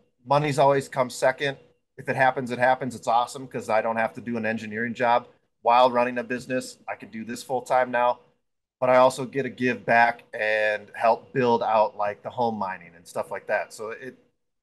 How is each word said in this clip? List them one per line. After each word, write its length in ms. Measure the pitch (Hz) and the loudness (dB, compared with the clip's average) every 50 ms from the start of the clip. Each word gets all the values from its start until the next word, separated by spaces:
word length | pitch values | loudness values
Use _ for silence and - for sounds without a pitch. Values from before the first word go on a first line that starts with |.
| _ _ _ _ _ | _ _ _ _ _
money's 340 | 123 139 147 151 151 135 143 | 0 0 0 0 0 0 2
always 300 | 143 139 143 139 135 - | 2 4 2 2 -2 -4
come 220 | - 135 127 123 | -4 -4 -4 -4
second. 480 | - - - 131 131 - 147 139 135 - _ _ _ _ _ _ _ - | -2 -2 0 0 0 0 -4 -6 -6 -8 _ _ _ _ _ _ _ -10
If 100 | 139 - | -6 -4
it 80 | 127 | -2
happens, 340 | 131 135 131 131 143 127 117 | 0 2 2 0 0 -4 -6
it 80 | 123 120 | -2 0
happens. 360 | 123 127 131 127 143 127 117 | 2 2 2 2 -2 -6 -8
It's 140 | 107 - 127 | -6 -4 0
awesome 380 | 113 120 123 117 - 135 135 131 | 0 0 0 -2 -6 -12 -14 -12
'cause 200 | - 127 101 107 | -12 -10 -4 -2
I 140 | 110 110 110 | 0 0 0
don't 140 | 113 113 | 0 0
have 180 | 113 113 110 - | -2 -2 -2 -4
to 60 | - | -8
do 160 | 104 117 120 | -10 -8 -6
an 100 | 117 110 | -4 -4
engineering 480 | 110 113 110 110 107 104 110 117 120 113 | -4 -4 -4 -6 -8 -8 -6 -6 -6 -4
job 320 | - 127 117 120 120 - - _ _ _ _ _ _ - | 0 2 2 2 2 0 -4 _ _ _ _ _ _ 2
while 280 | 113 120 123 127 127 | 4 6 6 6 6
running 280 | 120 123 123 123 123 123 | 4 2 0 0 -2 -4
a 60 | 120 | -6
business. 540 | 110 127 123 - - 127 127 127 - - - _ - | -6 -6 -8 -6 -6 -6 -6 -6 -8 -12 -16 _ -14
I 60 | 104 | -14
can 160 | - - 101 | -14 -14 -16
do 140 | 101 110 110 | -14 -14 -12
this 180 | 107 123 - - | -12 -12 -12 -8
full 200 | - 135 123 120 | -6 -6 -6 -2
time 280 | - 139 127 127 123 | 0 2 2 2 2
now, 300 | 123 120 123 123 120 - _ _ _ _ _ _ _ _ _ _ _ _ | 0 2 2 2 0 -2 _ _ _ _ _ _ _ _ _ _ _ _
but 120 | 127 127 | 2 4
I 60 | 127 | 6
also 280 | 127 127 131 127 - 135 | 8 6 6 4 0 -6
get 200 | 117 - 135 127 | -6 -4 -6 -6
to 60 | 123 | -6
give 340 | 104 - 123 123 120 107 98 | -4 -2 -2 -2 -2 -2 0
back 400 | - 120 117 117 117 113 - - _ - | 2 4 6 6 4 2 -2 -10 _ -8
and 580 | 117 107 107 107 107 107 107 104 104 104 104 - | -4 -2 0 0 0 2 0 0 -2 -6 -10 -6
help 380 | - 120 113 113 117 - - - | 0 2 2 2 2 -2 -6 -2
build 300 | 135 123 120 117 113 - | 0 2 2 2 2 2
out, 340 | 98 113 110 107 104 - | 2 4 4 4 2 0
like, 260 | 104 104 104 104 - - | -4 -4 -4 -4 -6 -10
the 80 | 117 | -10
home 260 | 104 127 120 117 110 | -6 -4 -4 -2 -4
mining 380 | 104 98 95 95 90 85 85 82 | -4 -6 -8 -8 -10 -14 -20 -20
and 120 | 85 85 | -20 -20
stuff 240 | - - 117 104 - | -10 -8 -8 -8 -8
like 160 | 104 98 - | -10 -10 -6
that. 260 | - 110 101 85 - - | -4 -2 -2 -2 -6 -10
So 180 | - 110 107 | -14 -12 -12
it, 280 | 113 - 131 - 82 _ _ _ _ _ _ _ _ _ | -12 -12 -14 -18 -18 _ _ _ _ _ _ _ _ _